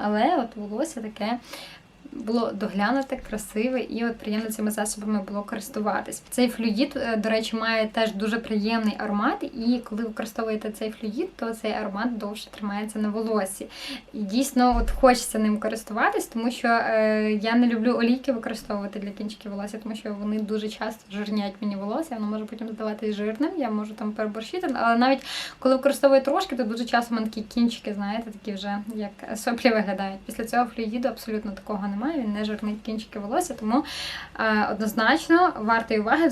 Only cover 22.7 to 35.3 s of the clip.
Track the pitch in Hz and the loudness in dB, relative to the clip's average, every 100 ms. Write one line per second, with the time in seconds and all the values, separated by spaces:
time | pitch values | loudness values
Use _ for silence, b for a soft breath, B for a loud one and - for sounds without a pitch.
22.7 | 220 220 214 220 208 208 220 302 381 247 | -6 -4 -2 -2 -2 -2 0 -2 0 -2
23.7 | 214 214 214 214 214 214 214 226 359 359 | -2 -4 -6 -6 -2 -4 -4 -6 -4 -2
24.7 | 247 233 233 247 269 B B B B 262 | 2 4 6 6 4 B B B B 2
25.7 | 262 277 277 277 269 269 330 381 247 220 | 4 4 4 6 8 6 2 0 -2 -2
26.7 | 233 240 240 233 233 220 220 214 - 233 | -2 0 0 2 -2 -2 -4 -4 2 2
27.7 | - - 202 202 220 226 202 - 196 202 | 2 -4 -4 -4 -4 -6 -10 -8 -6 -4
28.7 | 202 208 214 202 - - 226 - 240 - | -4 -4 -6 -6 -8 -10 -4 -2 2 4
29.7 | 220 202 190 196 196 - 233 226 240 240 | 4 2 -2 -4 -6 -10 -8 -2 0 0
30.7 | - 226 240 247 220 - 214 214 196 - | -2 -4 -2 -2 -2 -6 -6 -6 -10 -6
31.7 | 208 202 202 262 330 220 208 214 214 214 | -4 -4 -2 -2 -2 -2 -2 -2 -4 -4
32.7 | 214 - 220 214 220 202 285 359 240 214 | -4 -6 -8 -8 -8 -2 -2 -2 -4 2
33.7 | 247 302 B B B B - 220 214 202 | 2 2 B B B B -2 2 4 2
34.7 | 202 220 220 220 320 - | 0 0 2 4 4 6